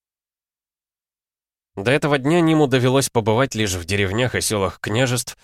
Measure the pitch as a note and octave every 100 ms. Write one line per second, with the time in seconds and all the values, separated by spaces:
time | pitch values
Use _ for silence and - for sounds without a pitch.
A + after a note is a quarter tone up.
0 | _ _ _ _ _ _ _ _ _ _
1 | _ _ _ _ _ _ _ G2 G#2+ D3+
2 | D3 C#3+ C3+ F3 D#3+ D#3 C#3 B2+ B2+ C3+
3 | C3 A#2 G#2+ A2 C3+ A2 G#2 F2+ E2+ G2+
4 | F#2+ A2 B2 G2 - G#2+ F#2 - - A2+
5 | B2+ A#2+ - -